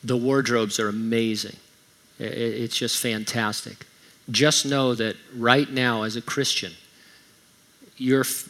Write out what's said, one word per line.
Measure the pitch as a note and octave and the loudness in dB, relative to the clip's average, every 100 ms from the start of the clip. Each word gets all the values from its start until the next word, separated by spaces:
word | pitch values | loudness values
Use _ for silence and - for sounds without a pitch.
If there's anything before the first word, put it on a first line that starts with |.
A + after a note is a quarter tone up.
The | A2+ B2 | 0 0
wardrobes | B2+ C#3 B2 A#2+ G#2+ - | 4 2 4 2 2 0
are | G#2+ | -2
amazing. | G#2+ A2+ A#2 A2+ G#2+ G2+ - - _ _ _ _ - | -2 0 0 0 -2 -6 -12 -20 _ _ _ _ -12
I-, | |
i-, | A2 | -8
it's | - A#2 A2+ A2+ - | -4 -4 -4 -4 -2
just | A#2 - | -2 -2
fantastic. | B2 A2 G#2+ A#2+ G#2+ G#2+ - - - _ - - - | -2 -2 -4 -2 -2 -4 -10 -16 -20 _ -20 -20 -4
Just | A2+ D3 - | 2 4 4
know | C#3 C#3 C3 | 2 2 2
that | A2+ A2 - - B2+ | 0 -2 -4 -12 -2
right | A#2 C3+ C3+ | 4 4 4
now | C3 B2+ A2+ | 0 0 0
as | G#2+ A#2 | -2 -6
a | |
Christian, | - - C3+ - F#2 E2 - - - - - _ _ _ _ _ - - | -4 -2 0 -2 -6 -14 -20 -20 -20 -20 -20 _ _ _ _ _ -20 -4
your | B2+ C3+ | 2 2
f-, | C3 - | 2 -4